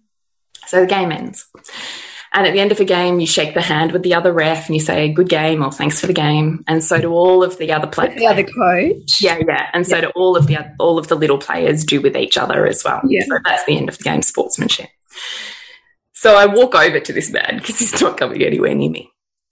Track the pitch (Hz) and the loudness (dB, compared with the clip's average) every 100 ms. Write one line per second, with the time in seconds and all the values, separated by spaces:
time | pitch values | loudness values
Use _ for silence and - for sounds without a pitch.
0 | _ _ _ _ _ - - 180 185 196 | _ _ _ _ _ -20 -4 0 2 0
1 | 175 - 123 - - - - - - - | -2 -4 -8 -12 -16 -20 -20 -16 -14 -14
2 | - - - 196 185 190 202 208 190 180 | -16 -20 -4 0 2 2 2 2 2 2
3 | 180 180 165 - 156 170 170 151 165 180 | 2 0 0 0 -2 -2 -2 0 0 0
4 | 180 170 180 170 156 160 - 156 156 151 | 0 2 2 2 0 -2 -2 -2 0 0
5 | 151 156 180 156 156 156 135 - 151 - | 0 0 2 2 2 0 -2 -2 -2 -2
6 | 180 165 151 151 151 160 - 160 160 165 | -2 0 0 2 0 -2 -2 -2 0 0
7 | 170 170 185 185 180 180 156 156 147 - | 0 2 4 4 4 0 -4 -2 -2 -2
8 | 170 - 226 196 196 240 185 180 285 - | -2 2 2 2 -2 0 0 2 0 -2
9 | - - 190 165 160 139 147 175 180 170 | 0 2 2 0 -2 -2 -2 -2 0 0
10 | 160 180 185 175 147 156 - - 170 165 | 0 2 2 4 2 0 -6 -2 0 2
11 | 156 156 156 139 - 151 156 151 151 143 | 0 0 2 0 -2 -2 0 0 0 0
12 | 139 131 - - - - - - - - | 0 0 -2 -2 0 0 0 0 -2 -2
13 | - 185 - - - 262 - 151 139 - | 0 0 -2 -2 -2 -2 0 -2 -2 -6
14 | - - - - - - - - - _ | -4 -2 -2 -2 -2 -2 -2 -4 -8 _
15 | _ - - - - - - - _ _ | _ -16 -14 -12 -14 -16 -20 -20 _ _
16 | _ - 220 202 202 208 254 170 165 156 | _ 0 6 8 6 6 4 4 2 0
17 | - - - - - - - - - - | -4 -6 -4 -4 -4 -6 -6 -2 0 0
18 | - - 127 - 160 147 - 143 143 - | 0 0 -4 -2 0 0 0 0 -2 -6
19 | - _ _ _ _ | -14 _ _ _ _